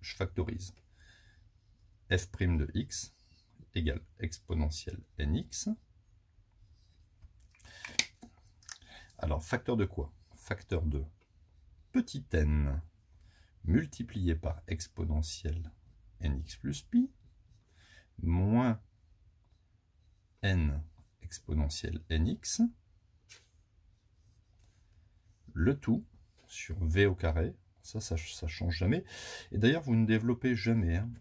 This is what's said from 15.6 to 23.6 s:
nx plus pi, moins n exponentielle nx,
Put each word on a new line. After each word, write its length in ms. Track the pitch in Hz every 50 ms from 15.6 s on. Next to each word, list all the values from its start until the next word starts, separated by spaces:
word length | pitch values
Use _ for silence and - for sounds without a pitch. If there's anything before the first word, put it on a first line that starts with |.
| 80 - - _ _ - - - - - - -
nx 360 | - 73 69 69 76 - -
plus 260 | - - 139 147 - -
pi, 300 | - - 240 254 269 - _ - - - - - _ - - _ _ _ - - - - - - _ - -
moins 640 | - 82 85 90 95 101 110 120 127 123 110 - - - _ _ _ - - _ _ - _ _ _ _ _ _ _ _ _ _ _ _ _ _ _ _ _ _ _ _ _ - -
n 400 | 98 92 87 78 73 71 73 78 - - - - _ _ _ -
exponentielle 800 | 80 - - - - 73 76 76 71 - - - 78 82 80 - -
nx, 520 | 82 78 80 - - - - - - - 226 233 - - _ _ _ _ _ _ _ _ _ - - - _ _ _ _